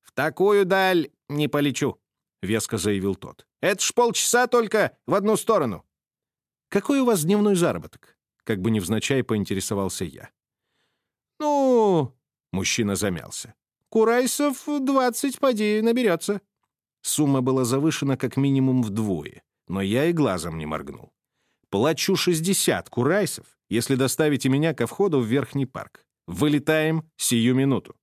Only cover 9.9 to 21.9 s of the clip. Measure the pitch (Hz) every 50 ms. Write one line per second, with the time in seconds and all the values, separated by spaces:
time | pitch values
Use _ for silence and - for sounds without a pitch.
9.9 | - - 95 82 - - - - _ _ _ _ _ _ _ _ _ _ _ _
10.9 | _ _ _ _ _ _ _ _ _ _ 302 302 294 285 277 262 254 233 220 208
11.9 | 190 165 139 127 _ _ _ _ _ _ _ _ - 92 95 - - - 113 101
12.9 | 98 92 104 101 90 80 - - - - - 113 - _ _ _ _ _ _ _
13.9 | - 226 220 226 233 247 262 240 - - 285 294 262 - - - 294 294 269 254
14.9 | 277 269 254 247 233 - - 285 247 - - 269 254 208 214 208 208 214 220 233
15.9 | 233 247 247 214 170 - - - 208 196 _ _ _ _ _ _ _ _ _ _
16.9 | _ _ _ - - - 151 143 139 131 127 131 131 131 127 113 123 135 143 160
17.9 | 151 - 143 139 135 127 - 123 - 135 139 139 139 135 131 131 127 127 120 107
18.9 | 98 107 110 104 95 78 73 - - - _ _ _ _ _ _ 87 98 98 98
19.9 | 107 123 147 170 175 165 147 117 95 87 80 85 80 80 78 76 78 76 73 69
20.9 | 71 - - - _ _ _ _ _ _ _ _ _ _ _ _ - 98 117 151